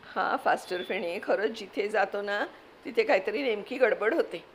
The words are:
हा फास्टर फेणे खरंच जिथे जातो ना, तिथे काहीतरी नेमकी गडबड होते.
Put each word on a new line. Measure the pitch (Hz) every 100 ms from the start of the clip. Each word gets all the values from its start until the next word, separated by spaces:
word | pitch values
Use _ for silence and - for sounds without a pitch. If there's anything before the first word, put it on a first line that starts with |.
| - 208
हा | - - -
फास्टर | 160 - 180
फेणे | 180 190 175 185
खरंच | - 185 208 226
जिथे | 190 - 202
जातो | 208 202 202
ना, | 202 208 311 - - - -
तिथे | 233
काहीतरी | 214 196 190 214
नेमकी | 269 208 196 247
गडबड | 240 - 208
होते. | 320 - 170 -